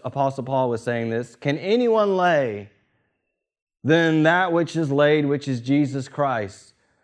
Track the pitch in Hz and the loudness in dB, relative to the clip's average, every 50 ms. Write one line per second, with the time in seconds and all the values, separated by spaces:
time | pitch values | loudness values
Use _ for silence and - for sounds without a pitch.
0 | - 127 - 139 139 135 135 139 123 131 135 131 131 123 117 110 - 123 120 117 | -12 -8 -4 -2 -2 -2 -2 -6 -6 -2 -2 0 0 0 -2 -4 -4 -4 -4 -2
1 | 117 113 113 117 123 - - - - 143 143 160 160 190 220 247 247 233 220 220 | -2 -2 -2 -4 -6 -8 -10 -6 -4 -2 -2 -2 0 0 2 2 2 2 2 2
2 | 208 202 190 185 180 180 165 147 135 117 104 104 101 - _ _ _ _ _ _ | 2 2 2 2 2 4 4 2 2 0 -4 -8 -10 -14 _ _ _ _ _ _
3 | _ _ _ _ _ _ _ _ _ _ _ _ _ _ _ _ - 131 160 170 | _ _ _ _ _ _ _ _ _ _ _ _ _ _ _ _ 0 2 2 4
4 | 165 160 160 156 156 160 170 180 190 180 170 170 165 - - 165 160 135 139 143 | 4 2 2 2 4 4 2 2 0 0 0 -2 -2 -2 -4 -4 -4 -2 0 2
5 | 147 147 151 151 147 139 147 135 - 139 131 117 117 131 143 147 147 123 131 139 | 4 4 4 2 2 0 -2 -2 -4 -4 -6 -4 -2 0 2 2 2 0 -2 -8
6 | 131 - - 151 143 139 123 113 101 - - - - _ _ _ _ _ _ _ | -10 -8 -4 -4 -2 -2 -2 -4 -6 -8 -12 -16 -20 _ _ _ _ _ _ _